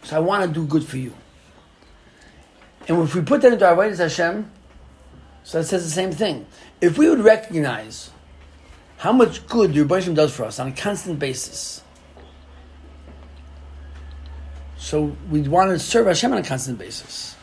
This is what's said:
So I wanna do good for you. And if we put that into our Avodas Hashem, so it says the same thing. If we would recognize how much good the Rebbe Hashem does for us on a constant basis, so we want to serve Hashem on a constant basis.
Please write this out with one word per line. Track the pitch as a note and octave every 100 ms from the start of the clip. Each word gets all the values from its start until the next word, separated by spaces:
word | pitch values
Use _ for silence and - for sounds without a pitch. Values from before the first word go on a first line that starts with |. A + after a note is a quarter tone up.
So | - D#3
I |
wanna | E3+ G3+ F#3
do | D#3+ D#3
good | D#3 -
for | C3
you. | B2+ - - - - - _ _ - - _ _ - - - _ - _ -
And | E3+
if | E3 E3
we |
put | D3+ C4+
that | B3+
into | A#3+ F#3+
our | E3+
Avodas | G#3+ F#3
Hashem, | E3+ - E3+ G3 G#3+ - - - - - - - - -
so | - D#3+
it |
says | E3 F#3+ E3+
the |
same | D#3 F#3+
thing. | D#3 G#3 C#3 - - - -
If | F3 E3
we | D#4
would | D4+
recognize | G#3+ A3 - E3+ C#3+ A#2 A2 A2 - - - - - - - - - -
how | -
much | B3 A3 - -
good | A#3+ G3
the | D3
Rebbe | D3 F#3
Hashem | F3+
does | D#3 D3+ -
for |
us | A2 -
on | C3+
a |
constant | C3 G3+ G3+ F#3+ D#3
basis, | C#3+ B2+ - - - - - - - - - - - - - - - - - - - - - - - - - - - - - - - - - -
so | - D3+ D3+ C#3 -
we | D3+
want | C#3 E3+ F#3+
to | F3
serve | C3+ A#3 A3
Hashem | F3 A#3+
on | D4
a |
constant | - C3 C3+ A#2
basis. | F#2 - - - - -